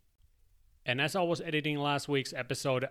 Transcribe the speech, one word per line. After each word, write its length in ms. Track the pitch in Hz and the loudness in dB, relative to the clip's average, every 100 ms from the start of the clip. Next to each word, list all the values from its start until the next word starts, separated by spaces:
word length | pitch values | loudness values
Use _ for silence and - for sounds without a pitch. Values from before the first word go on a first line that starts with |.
| _ _ _ _ _ _ _ _ - | _ _ _ _ _ _ _ _ -4
And 140 | 123 | 0
as 160 | 147 196 | 0 2
I 60 | |
was 180 | 170 165 | 2 0
editing 380 | 170 151 151 147 | 0 0 0 0
last 300 | 143 143 - | 0 0 0
week's 260 | 143 127 | 0 0
episode, 540 | 131 123 151 143 127 131 | -6 -4 -2 2 2 0